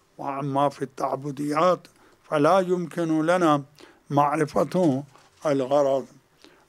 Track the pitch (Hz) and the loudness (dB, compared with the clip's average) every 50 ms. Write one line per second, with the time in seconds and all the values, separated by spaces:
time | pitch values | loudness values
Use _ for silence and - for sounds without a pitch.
0 | _ _ _ - 139 139 139 139 143 143 135 139 143 143 135 - 139 131 - - | _ _ _ -12 -10 -8 -8 -6 -6 -4 0 0 0 0 0 -4 -8 -10 -6 -6
1 | 147 135 139 135 135 147 139 127 147 147 147 151 165 185 175 170 - - _ _ | -4 -4 -4 -6 -6 -10 -8 -8 -6 -4 -2 2 2 2 2 0 -4 -12 _ _
2 | _ _ _ _ _ - 156 151 143 156 180 196 190 175 180 180 175 156 - 170 | _ _ _ _ _ -4 0 2 4 4 4 4 2 0 -2 -4 -4 -6 -6 -6
3 | 170 160 160 156 156 160 180 185 175 160 147 143 139 - _ - - - _ _ | -2 -2 0 0 2 2 2 4 4 4 2 2 0 -6 _ -20 -20 -20 _ _
4 | _ - 147 143 147 143 143 156 156 147 - - 175 - - 180 185 160 127 131 | _ -2 0 0 2 2 0 -2 -2 -2 0 -2 -2 0 0 2 2 2 2 0
5 | 147 - _ _ _ _ _ _ - 156 143 135 131 123 139 147 143 135 135 135 | -4 -8 _ _ _ _ _ _ -2 -2 0 0 0 0 2 2 2 2 0 0
6 | 123 - - - _ _ _ _ - - _ _ _ | -2 -6 -14 -20 _ _ _ _ -20 -20 _ _ _